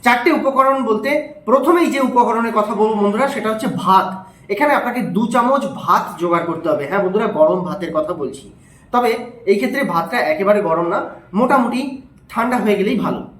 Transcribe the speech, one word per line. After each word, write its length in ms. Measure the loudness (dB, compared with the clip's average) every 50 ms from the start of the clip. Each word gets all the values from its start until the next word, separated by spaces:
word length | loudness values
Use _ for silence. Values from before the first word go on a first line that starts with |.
| 2
চারটে 280 | 2 2 2 2 2
উপকরণ 520 | 2 2 0 0 2 2 4 4 4 2 2
বলতে 260 | 0 0 0 0 0 -2 -2 -2 -6 -14 -14 -2
প্রথমেই 420 | 2 2 2 4 4 4 4 4 2
যে 120 | 2 0
উপকরণের 500 | 0 2 2 2 2 2 2 0 -2 0 0
কথা 220 | 0 0 0 0
বলবো 200 | 0 0 0 2
বন্ধুরা, 320 | 2 0 0 2 0 0 -2
সেটা 220 | -2 -4 -4 -4
হচ্ছে 180 | -4 -2 -4 -4
ভাত। 580 | -4 -2 0 4 4 4 4 2 -6 -10 -14 -18 -20 -20 -8 -6
এখানে 240 | -2 0 2 2 2
আপনাকে 280 | 2 0 -2 -4 -4
দু 260 | -4 -2 -2 -2 -2 0
চামচ 380 | 2 2 2 4 2 2 0 -2 -8
ভাত 440 | -8 0 2 2 2 2 -2 -8 -4
জোগাড় 260 | -2 0 0 0 -2
করতে 240 | -2 -6 -4 -2 -2
হবে। 160 | -2 -2 -2
হ্যাঁ 180 | -2 -2 0 0
বন্ধুরা, 240 | 0 0 0 -2 -2
গরম 320 | 2 4 4 4 4 0
ভাতের 320 | -2 -6 -6 -6 -6 -4 -2
কথা 200 | -4 -2 -2 -4
বলছি, 380 | -6 -6 -8 -8 -10 -18 -20 -20 -20 -20 -20 -20 -20 -18 -4
তবে 240 | -2 0 2 2 0 -2 -6 -12 -16 -8 0
এই 100 | 0 0
ক্ষেত্রে 280 | 2 2 -2 -2 -2 -2
ভাতটা 340 | 0 0 -2 -2 -2 -2 -2
একেবারে 440 | 0 0 0 0 2 2 2 2
গরম 260 | 2 0 0 0 0 -2
না, 180 | -2 -2 -4 -6 -12 -16 -20 -6 -2
মোটামুটি 680 | 0 2 4 4 2 2 0 -2 -4 -4 -6 -8 -12 -16 -20 -20 -20 _ _
ঠান্ডা 280 | -6 -4 -2 -2 -2 0
হয়ে 180 | 2 0 2
গেলেই 240 | 2 2 0 0 -2
ভালো। 220 | -2 -2 -4 -6 -8 -12 -16